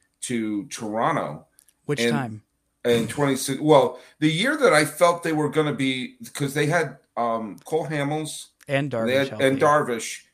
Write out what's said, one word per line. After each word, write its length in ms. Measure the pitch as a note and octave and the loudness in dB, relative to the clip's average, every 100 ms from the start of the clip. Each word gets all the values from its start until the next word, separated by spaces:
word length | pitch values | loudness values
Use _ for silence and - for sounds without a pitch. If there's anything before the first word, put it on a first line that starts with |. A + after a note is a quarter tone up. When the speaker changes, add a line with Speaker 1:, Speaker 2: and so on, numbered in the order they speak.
| _ _ | _ _
Speaker 1:
to 440 | - A#2 G#2+ G#2 - | -6 -4 -2 -4 -8
Toronto. 800 | - A2 A2 C#3+ B2 E2 D2 - _ _ _ - | -10 -6 -2 -2 -2 -4 -10 -18 _ _ _ -6
Speaker 2:
Which 140 | C#3 | -2
Speaker 1:
And 100 | A#2 | 0
Speaker 2:
time? 320 | C#3+ A#2+ A2 - _ _ _ | 0 -4 -10 -18 _ _ _
Speaker 1:
in 240 | A#2+ A#2 A2+ | 0 0 0
twenty-six, 520 | C#3+ C#3 C3 - C3+ | -2 0 0 -4 -2
well, 400 | D3+ C#3 A#2+ - - _ | 6 6 6 -2 -18 _
the 100 | D3+ | 0
year 260 | D#3+ C4 D4+ | 2 0 2
that 160 | A#3+ | 4
I 140 | D#3 D3+ | 4 2
felt 360 | - F3 E3+ | 2 2 2
they 120 | E3 | -2
were 160 | D3+ D3 | -2 0
gonna 240 | D3+ D3+ | 0 -2
be, 420 | C#3 C3+ C3 B2 - - | -2 -2 -2 -8 -12 -16
'cause 220 | - C#3 | -6 -4
they 100 | D3 | 0
had, 320 | D3+ F3+ - - _ | 0 0 -2 -8 _
um, 440 | A2+ A#2 A2+ G#2+ - - | -4 -2 -2 -6 -12 -4
Cole 200 | D#3+ D3+ | -4 -2
Hamels 600 | D3+ C#3+ D#3 D3+ - - _ - | -4 -2 -4 -6 -12 -18 _ -4
Speaker 2:
And 260 | C#3 C#3+ | -4 -2
Speaker 1:
and 120 | A#2 A2+ | -2 0
they 80 | |
Speaker 2:
Darvish 140 | C3+ C3+ | 0 0
Speaker 1:
had, 120 | A2+ | 0
and 180 | C3+ C3+ | 2 4
Speaker 2:
healthy. 320 | D3 D3 B2 | 4 4 2
Speaker 1:
Darvish. 300 | A2+ - - - | -4 -8 -12 -18